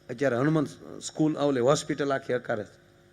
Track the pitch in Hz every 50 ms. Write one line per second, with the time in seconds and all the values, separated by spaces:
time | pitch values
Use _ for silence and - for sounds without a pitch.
0 | - - 127 117 139 135 120 117 135 156 156 156 135 - - - - 78 104 104
1 | - - - - 156 151 156 - 143 143 135 123 117 135 151 151 - - 151 151
2 | 143 139 135 131 - - 123 123 - - 120 107 98 - - - - - - -
3 | - -